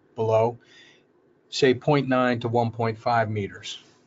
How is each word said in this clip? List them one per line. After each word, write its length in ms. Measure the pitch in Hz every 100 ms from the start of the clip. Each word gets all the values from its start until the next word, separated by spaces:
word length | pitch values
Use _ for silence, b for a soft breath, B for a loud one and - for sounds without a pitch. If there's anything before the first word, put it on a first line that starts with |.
| _
below, 440 | - 113 110 113 117 b b b b b _ _ _ _
say 240 | - 135
point 340 | 123 - 147 135
nine 320 | 127 123 120
to 80 | 117
one 220 | 117 117
point 280 | 113 117 110
five 320 | - 117 110
meters 480 | 107 98 - - - - _